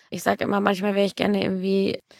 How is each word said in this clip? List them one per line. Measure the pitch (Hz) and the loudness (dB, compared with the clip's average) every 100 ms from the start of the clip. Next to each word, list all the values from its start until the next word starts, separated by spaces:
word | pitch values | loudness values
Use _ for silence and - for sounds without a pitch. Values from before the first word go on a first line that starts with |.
| - | -12
Ich | 180 | -4
sag | 185 202 | -2 0
immer, | - 202 | 0 2
manchmal | 202 190 208 196 | 2 2 0 2
wäre | 196 | 0
ich | - | 0
gerne | 202 202 | 0 0
irgendwie, | 190 190 190 190 196 - _ - | 0 -2 0 0 0 -2 _ -20